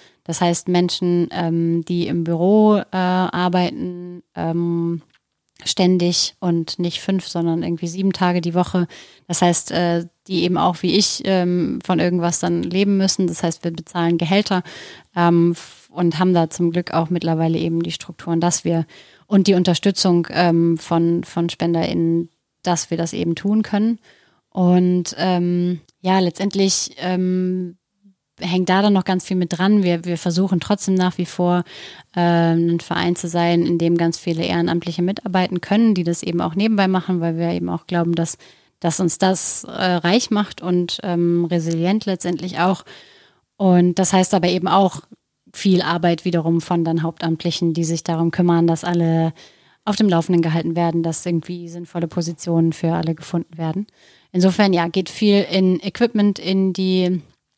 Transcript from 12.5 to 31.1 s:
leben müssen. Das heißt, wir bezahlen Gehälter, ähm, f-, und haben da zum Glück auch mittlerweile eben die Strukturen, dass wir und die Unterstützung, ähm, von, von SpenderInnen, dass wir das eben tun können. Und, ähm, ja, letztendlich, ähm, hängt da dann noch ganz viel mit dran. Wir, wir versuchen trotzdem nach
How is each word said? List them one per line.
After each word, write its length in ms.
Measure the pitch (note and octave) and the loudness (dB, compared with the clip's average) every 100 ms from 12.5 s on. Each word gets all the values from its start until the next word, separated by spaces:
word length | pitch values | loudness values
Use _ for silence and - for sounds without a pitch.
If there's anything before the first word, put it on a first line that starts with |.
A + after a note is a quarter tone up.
| E3+ | -2
leben 340 | F3 F#3 G3+ G3 | -2 0 2 2
müssen. 300 | F#3+ - F3+ | 0 0 -2
Das 160 | E3 | 0
heißt, 220 | E3+ - | -4 -4
wir 80 | F3 | -6
bezahlen 460 | E3 - F3 E3+ E3+ | -8 -8 -2 0 0
Gehälter, 440 | D#3+ G3 - F#3 - - - - _ F3 | 2 0 2 -2 -4 -12 -20 -20 _ 0
ähm, 360 | F3 E3+ E3+ | 4 6 4
f-, 360 | E3+ - - - | 0 -8 -20 -12
und 280 | - F3 D#3 | -2 0 2
haben 160 | F#3 | 2
da 160 | F3 D#3+ | 4 2
zum 200 | - E3+ | 0 0
Glück 220 | E3 F3 | 0 -2
auch 180 | E3 D#3+ | -2 0
mittlerweile 480 | F3 F3 D#3+ E3 E3 | -2 0 0 0 0
eben 240 | E3+ E3 | 0 -2
die 100 | E3+ | -4
Strukturen, 480 | - - - - E3 | -6 -12 -12 -4 0
dass 240 | F3 - | 0 0
wir 220 | E3+ E3 D#3+ - - _ _ | 0 -2 -2 -10 -20 _ _
und 200 | G3+ G3 | 2 4
die 80 | |
Unterstützung, 720 | F#3 F#3 E3+ G3 F#3+ F#3+ F3 E3 | 4 2 2 0 2 2 2 2
ähm, 480 | - F3 E3+ E3+ E3 | 2 2 4 2 0
von, 460 | - E3+ E3+ E3+ | 0 0 2 0
von 240 | - - E3+ | -2 -4 -4
SpenderInnen, 800 | - E3+ E3 E3+ E3+ E3 E3+ E3+ _ _ _ | -2 -2 0 0 0 0 0 -4 _ _ _
dass 280 | - F3 - | -2 -2 -2
wir 60 | E3+ | -4
das 160 | E3 | -4
eben 220 | - E3+ | -2 -2
tun 280 | E3 G3 G#3+ | -2 0 0
können. 360 | G#3 G3+ A3 A3+ _ _ _ _ _ | 0 0 0 -2 _ _ _ _ _
Und, 640 | - F3+ F3+ F3+ F3+ E3+ - | 0 4 4 4 2 -2 -4
ähm, 640 | F#3+ F3+ F3 F3 F3 E3+ - _ | -2 0 0 0 0 -4 -10 _
ja, 180 | F#3 F#3+ | 0 2
letztendlich, 800 | F3+ - G3 G3 G3 - - - | 2 0 -2 0 0 0 -4 -6
ähm, 800 | E3+ F#3 F#3 F#3 F#3 F#3 F3+ F3 _ _ G3 _ _ - | -4 0 0 0 0 -2 -6 -12 _ _ _ _ _ -10
hängt 280 | F3 F3+ F#3 | -4 0 2
da 140 | F#3+ | 2
dann 100 | G#3 | 4
noch 120 | G3 | 2
ganz 200 | F3+ F#3 | 2 -2
viel 120 | - F#3 | -2 -2
mit 200 | F3 E3 | -2 0
dran. 260 | F#3+ G#3 | 2 4
Wir, 220 | F3+ E3+ | 2 0
wir 140 | F3 E3+ | -2 -4
versuchen 420 | F3+ E3+ F#3+ F3+ | -2 0 0 0
trotzdem 340 | - G#3 - | 0 -2 0
nach 240 | F#3+ F3+ | 2 0